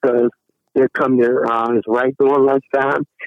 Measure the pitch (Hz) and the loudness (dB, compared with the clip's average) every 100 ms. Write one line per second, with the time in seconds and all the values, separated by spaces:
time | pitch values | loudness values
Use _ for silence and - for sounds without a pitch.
0 | 135 120 120 - _ _ _ - 131 - | -2 0 -2 -4 _ _ _ -2 0 0
1 | 139 127 120 127 123 117 117 120 107 117 | -2 2 2 0 0 -2 0 -2 -2 -2
2 | 131 135 135 143 135 135 - 139 135 143 | -2 0 2 2 2 0 -2 -2 -2 -2
3 | 147 _ | -6 _